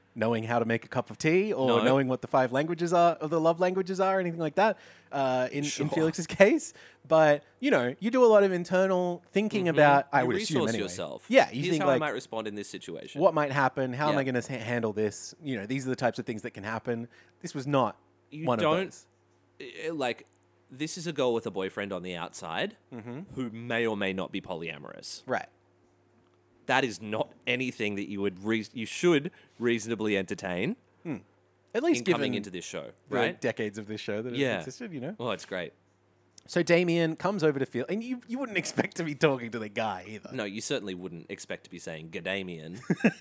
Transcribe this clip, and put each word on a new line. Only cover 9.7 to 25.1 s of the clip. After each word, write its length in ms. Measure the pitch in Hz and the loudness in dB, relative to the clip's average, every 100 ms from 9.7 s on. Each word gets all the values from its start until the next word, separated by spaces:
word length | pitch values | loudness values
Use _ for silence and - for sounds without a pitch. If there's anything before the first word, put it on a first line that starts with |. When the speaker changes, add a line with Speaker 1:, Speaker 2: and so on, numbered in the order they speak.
| 156 | 6
Speaker 1:
about, 320 | 147 143 135 | 8 8 6
I 100 | 139 | 2
Speaker 2:
You 60 | 127 | 2
Speaker 1:
would 80 | 117 | 2
assume 180 | 214 143 | 0 2
Speaker 2:
resource 100 | - | 2
Speaker 1:
anyway. 100 | 113 | 0
Speaker 2:
yourself. 420 | 95 92 78 64 - | -2 -4 -8 -8 2
Speaker 1:
Yeah, 200 | 226 - | 4 4
you 100 | 123 | 2
Speaker 2:
Here's 80 | 175 | 0
Speaker 1:
think, 100 | 160 | 2
Speaker 2:
how 60 | - | 4
I 40 | |
Speaker 1:
like, 60 | 131 | 2
Speaker 2:
might 80 | 151 | 2
respond 340 | 113 - 113 107 | -4 -6 -6 -6
in 80 | 104 | -6
this 140 | 101 | -8
situation. 520 | 95 - 82 - 139 | -10 -10 -12 -10 2
Speaker 1:
what 120 | 180 | 4
might 180 | 160 147 | 4 0
happen? 400 | 139 131 - 131 | 2 2 0 -4
How 140 | 123 151 | -2 0
am 40 | 147 | 0
Speaker 2:
Yeah. 40 | |
Speaker 1:
I 40 | |
gonna 140 | 135 127 | 0 -2
s-, 80 | 113 | -4
handle 440 | 127 110 120 113 | -6 -4 -2 -2
this? 420 | 104 107 - - - | 0 -2 -4 -12 -12
You 140 | 151 120 | -8 -6
know, 80 | 104 | -4
these 200 | 135 131 | -6 -4
are 40 | |
the 60 | 123 | 0
types 220 | 127 113 | 0 0
of 60 | 120 | -6
things 160 | 113 | -8
that 100 | 120 | -10
can 120 | - 101 | -10 -8
happen. 420 | 113 - 117 117 - - _ | -6 -4 -6 -8 -16 -20 _
This 140 | - 147 | -12 -8
was 100 | 135 | 0
not 300 | 143 113 - _ _ _ | 2 2 -2 _ _ _
Speaker 2:
You 140 | 151 156 | -6 -2
Speaker 1:
one 120 | 117 | 0
Speaker 2:
don't, 200 | 151 165 | 2 0
Speaker 1:
of 60 | 190 | -2
those. 180 | - - _ _ _ _ - 123 90 156 | -10 -20 _ _ _ _ -18 -14 -10 -6
Speaker 2:
eh, 60 | |
like, 320 | 165 127 117 - _ _ _ _ | -2 -2 -4 -10 _ _ _ _
this 240 | 131 156 180 | -8 -6 -6
is 80 | 165 | -4
a 40 | |
girl 200 | 147 127 | 0 2
with 120 | 117 110 | 0 -2
a 60 | |
boyfriend 400 | 98 95 - 101 | -4 -4 -4 -6
on 80 | 92 | -6
the 120 | 90 87 | -6 -8
outside 600 | 85 - 85 85 196 - _ | -8 -10 -8 -4 -6 -8 _
Speaker 1:
Mm-hmm. 260 | 120 113 127 202 - | -14 -12 -12 -12 -8
Speaker 2:
who 140 | 123 | -8
may 360 | 110 120 117 117 | -8 -4 0 0
or 80 | 104 | 0
may 140 | 95 | 0
not 180 | 95 90 | -2 -4
be 60 | 98 | -6
polyamorous. 800 | - 87 82 76 71 50 - | -8 -8 -8 -10 -14 -14 -12